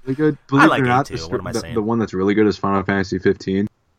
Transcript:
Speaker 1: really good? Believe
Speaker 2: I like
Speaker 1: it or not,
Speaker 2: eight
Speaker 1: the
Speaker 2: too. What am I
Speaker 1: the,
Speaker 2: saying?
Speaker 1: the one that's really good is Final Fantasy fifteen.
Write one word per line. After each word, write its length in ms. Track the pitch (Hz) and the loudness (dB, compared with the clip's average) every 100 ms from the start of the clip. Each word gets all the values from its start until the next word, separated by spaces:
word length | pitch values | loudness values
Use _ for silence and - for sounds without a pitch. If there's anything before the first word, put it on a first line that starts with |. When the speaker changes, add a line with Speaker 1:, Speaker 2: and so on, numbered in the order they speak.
Speaker 1:
really 120 | 131 135 | -8 0
good? 220 | 156 143 - | 0 0 -2
Believe 180 | 139 - | 2 4
Speaker 2:
I 20 | |
like 120 | 175 | 4
Speaker 1:
it 20 | |
or 20 | 127 | 2
not, 260 | 127 147 | 2 0
Speaker 2:
eight 40 | 80 | -6
Speaker 1:
the 80 | 80 | -6
Speaker 2:
too. 60 | |
What 80 | 92 | -6
am 80 | 90 | -4
I 40 | |
Speaker 1:
the, 60 | 113 | -6
Speaker 2:
saying? 120 | 82 | -4
Speaker 1:
the 80 | 113 | -4
one 160 | 104 117 | -2 -2
that's 160 | 101 | -2
really 220 | 92 98 104 | -2 0 4
good 100 | 107 | 2
is 100 | 92 | 2
Final 280 | 98 98 | 0 0
Fantasy 340 | 92 98 92 95 | 0 -2 -2 0
fifteen. 500 | 98 92 - 95 104 - _ | 0 0 -2 -2 -2 -8 _